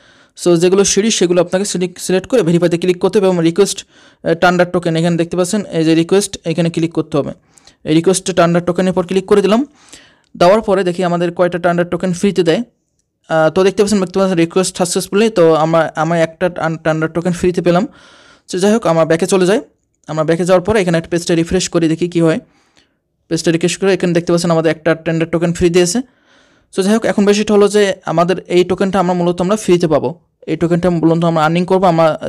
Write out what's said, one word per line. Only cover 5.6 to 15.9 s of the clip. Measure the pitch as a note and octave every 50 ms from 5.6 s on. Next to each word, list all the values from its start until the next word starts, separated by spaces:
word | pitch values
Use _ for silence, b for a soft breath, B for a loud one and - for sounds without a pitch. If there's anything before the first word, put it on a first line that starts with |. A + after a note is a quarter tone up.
| F#3+
এই | - - E3 D#3+
যে | D#3+ E3
রিকোয়েস্ট | D#3+ E3 E3 F#3+ G3 G3+ - - - -
এখানে | E3+ D#3+ F3 E3+ E3+
ক্লিক | E3+ - D#3+ E3 E3
করতে | D#3+ D3+ - - D3
হবে। | C3+ C3+ - - b b b b b b b b b
এই | D3 D#3
রিকোয়েস্ট | D#3+ E3 F#3 F#3 F#3 - - F#3
টান্ডার | F#3 F3 E3+ E3+ F3 E3+
টোকেনের | F3 E3+ F3 F#3 F#3+
উপর | F#3 F#3 F3+
ক্লিক | F3 F#3+ F#3+ F#3+
করে | F#3+ G#3+ G3+ F#3+
দিলাম। | F#3 G#3 A#3 D4 - _ b b b b b b b b b b b b
দেওয়ার | - F3+ F3 G3 A3
পরে | A3 - G3 F#3 G3
দেখি | F3+ F3 F3 F#3
আমাদের | F3 F3 F3 F3 F3 F3
কয়টা | F3 F3+ F3 F3 F3
টান্ডার | F3 F3+ F3 E3+ F3 F3
টোকেন | F3+ E3+ F#3+ F#3+ F3
ফ্রিতে | E3+ - G3+ F#3+ F#3 F3
দেয়। | E3 D#3 G#3
আহ, | A#3+ - _ _ _ _ _ _ _ _ _ _ _ - E3 D#3+ D#3+ D#3
তো | D3+ F#3+ F#3
দেখতে | G3 F#3 F#3+ G#3
পাচ্ছেন, | G3 G#3+ G3+
দেখতে | F#3 F3 F3 F#3+
পাচ্ছেন | G3 F#3+ F#3 E3
রিকোয়েস্ট | E3 E3 - F#3+ F#3 F3+ - -
সাকসেসফুলি। | F#3 E3+ - G3 F3 - - G3+ A3+ A3+
তো | A3 - E3+ E3 D#3+
আমার, | D3+ D#3 D#3+ E3 E3 D#3 D3